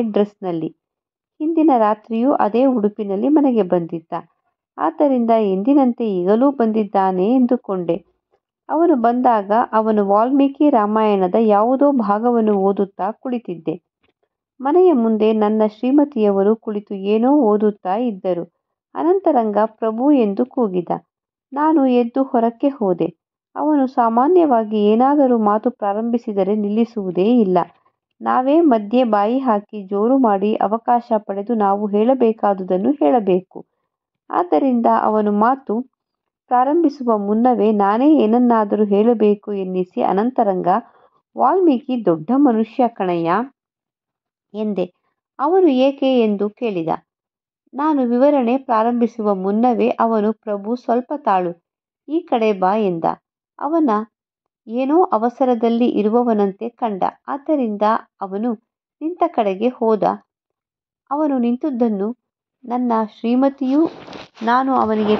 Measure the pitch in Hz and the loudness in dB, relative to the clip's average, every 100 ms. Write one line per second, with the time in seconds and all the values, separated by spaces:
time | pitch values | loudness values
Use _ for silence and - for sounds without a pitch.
0 | 226 202 208 - 185 165 160 - _ _ | -2 -2 -2 -4 -8 -6 -8 -12 _ _
1 | _ _ _ - 311 330 311 247 214 214 | _ _ _ -8 -4 0 2 4 2 -2
2 | - 226 254 - 214 220 269 247 208 208 | -4 -2 0 0 0 2 2 2 -2 -4
3 | 208 196 247 302 277 233 185 180 165 165 | -6 -4 0 2 2 0 0 -2 -2 -8
4 | - 170 165 _ _ _ _ - 302 311 | -10 -12 -14 _ _ _ _ -6 -4 0
5 | 294 254 226 226 208 190 214 285 262 233 | 0 2 2 2 2 0 2 2 2 0
6 | 226 185 180 220 277 277 226 220 202 196 | -4 -2 0 2 2 0 -2 -2 -2 0
7 | 190 185 196 262 240 247 - 190 170 170 | 0 0 0 2 2 0 -4 -6 -4 -6
8 | - _ _ _ _ _ - 302 339 277 | -8 _ _ _ _ _ -6 0 2 2
9 | 233 240 254 220 196 220 254 220 220 214 | 2 2 2 0 0 0 0 0 0 0
10 | 196 202 240 277 277 277 294 247 208 214 | 2 2 2 2 0 2 2 2 2 0
11 | 214 202 185 214 226 202 226 262 285 277 | 2 2 0 0 2 2 2 2 2 2
12 | 202 208 240 240 214 202 196 202 196 - | 0 -2 0 0 2 2 0 0 -4 -6
13 | 185 - 269 240 - 165 160 170 _ _ | -8 -8 -8 -8 -8 -8 -8 -8 _ _
14 | _ _ _ _ _ - 269 349 370 269 | _ _ _ _ _ -10 -2 2 4 4
15 | 226 220 214 220 208 214 214 - 247 294 | 2 2 2 2 0 2 0 -2 0 2
16 | 285 240 208 196 196 220 - 208 208 196 | 2 0 0 2 2 0 -4 -10 -10 -8
17 | 196 214 247 294 226 208 208 208 180 202 | -2 0 2 2 2 2 0 -2 -4 -4
18 | 247 190 185 175 170 _ _ _ _ - | -4 -4 -4 -4 -6 _ _ _ _ -4
19 | 311 392 349 277 220 202 220 - 226 220 | 0 0 2 0 0 0 -2 -2 -6 0
20 | 277 285 214 196 254 - 220 180 175 175 | 2 4 2 0 -4 -2 -2 -2 -4 -8
21 | - _ _ _ _ 262 311 320 262 247 | -10 _ _ _ _ -2 0 2 2 2
22 | 233 269 269 240 233 233 285 277 196 175 | 0 -2 -2 0 0 0 -4 -2 -2 0
23 | 170 - _ _ _ 269 294 294 262 262 | -4 -6 _ _ _ -6 0 0 0 0
24 | 233 233 269 359 320 233 214 214 208 220 | 0 2 4 4 4 2 0 0 2 4
25 | 262 294 262 240 208 214 247 - 202 202 | 4 4 2 2 2 0 -2 -4 -4 -4
26 | 233 240 - 202 190 214 202 214 220 214 | -2 -4 -4 -2 -2 -2 -2 -2 -2 -4
27 | 190 175 202 247 196 180 160 _ _ _ | -4 0 2 2 4 2 -2 _ _ _
28 | _ _ 226 240 254 311 330 226 202 240 | _ _ -2 0 2 2 4 2 2 0
29 | 247 208 208 254 262 208 208 214 190 202 | 2 2 0 -2 0 -2 -4 -14 -8 -2
30 | 220 269 233 196 208 214 196 226 - 240 | 0 2 2 2 0 0 -2 -2 0 -2
31 | - 214 208 196 208 226 196 202 208 208 | 0 -4 -4 -8 -4 -2 0 0 -2 0
32 | 220 262 233 220 208 190 185 185 220 294 | 0 2 0 0 -2 -2 -2 -2 -2 0
33 | 294 247 196 185 185 - - _ _ _ | 2 2 2 -2 -2 -14 -20 _ _ _
34 | _ _ - - 359 311 277 240 233 226 | _ _ -6 -4 0 0 2 2 2 2
35 | - 214 208 208 226 269 - 214 254 _ | 0 0 0 0 0 0 -4 -8 -8 _
36 | _ _ _ _ _ 247 262 330 311 277 | _ _ _ _ _ 0 2 2 0 -2
37 | 240 214 202 220 247 226 208 208 196 220 | -2 -2 0 0 2 2 2 2 0 2
38 | 285 294 214 240 240 226 208 208 214 202 | 4 4 4 2 2 2 0 0 0 2
39 | 226 233 208 208 - 202 185 185 185 247 | 2 2 2 0 -4 -8 -4 -4 -4 -2
40 | - 185 240 254 208 185 175 208 - _ | 0 0 0 0 0 0 0 -2 -4 _
41 | _ _ _ - 240 359 349 247 - 254 | _ _ _ -2 0 2 2 0 -2 -4
42 | 196 165 156 262 285 220 220 - 233 - | -2 -2 -2 2 2 2 -2 -2 -2 -2
43 | 185 170 165 190 269 _ _ _ _ _ | -4 -2 -2 -2 -4 _ _ _ _ _
44 | _ _ _ _ _ 208 214 190 180 _ | _ _ _ _ _ -8 -6 -4 -6 _
45 | _ _ _ - 294 381 349 254 269 269 | _ _ _ -6 -2 2 2 2 0 0
46 | 269 254 220 196 208 - 240 180 160 165 | 0 2 0 0 -4 -4 -6 -4 -4 -6
47 | _ _ _ _ _ _ _ 247 311 294 | _ _ _ _ _ _ _ -6 -2 0
48 | 247 240 277 285 233 269 262 220 226 240 | 0 2 2 2 0 -2 -2 -2 0 0
49 | 226 - 208 196 185 208 247 214 226 - | -2 -2 -2 -2 -2 0 0 0 -2 0
50 | 226 226 208 220 214 202 208 240 - 240 | -2 0 -2 -4 -8 -8 -6 -8 -4 -4
51 | 247 294 247 190 175 175 _ _ _ _ | -4 -6 -2 -2 -2 -8 _ _ _ _
52 | - 320 339 247 220 196 185 214 202 170 | -8 -8 -4 -2 0 0 0 0 -2 -2
53 | 170 - _ _ _ - 285 330 294 214 | -4 -6 _ _ _ -12 -4 0 0 -2
54 | 220 _ _ _ _ _ - 233 269 320 | -4 _ _ _ _ _ -10 -6 0 2
55 | 370 220 240 - 262 240 226 233 240 - | 2 0 -2 -2 -2 0 0 0 0 0
56 | 208 233 247 214 202 190 233 - 233 190 | 0 0 0 0 -2 -4 -12 -8 -8 -4
57 | 180 - - 277 277 302 233 202 214 226 | -6 -6 -10 -10 -4 -2 -2 -2 -2 -2
58 | - _ 196 196 240 220 _ _ _ _ | -6 _ -10 -6 -6 -8 _ _ _ _
59 | 311 349 339 339 208 190 233 254 226 214 | -10 -4 -4 -2 -2 -2 -4 -2 -2 0
60 | 175 208 _ _ _ _ _ _ _ _ | 0 -4 _ _ _ _ _ _ _ _
61 | _ 285 302 269 240 247 311 233 240 202 | _ -4 -2 -2 -2 -2 -6 -2 -2 -2
62 | 208 247 _ _ _ _ 240 247 247 220 | -6 -8 _ _ _ _ -10 -6 -2 -2
63 | 214 - 226 254 269 269 262 277 330 - | -4 -6 -4 0 -2 -2 -2 0 -2 -4
64 | - - - - 226 247 262 254 220 214 | -18 -20 -20 -8 -2 -2 0 0 0 -2
65 | 214 214 | 0 -2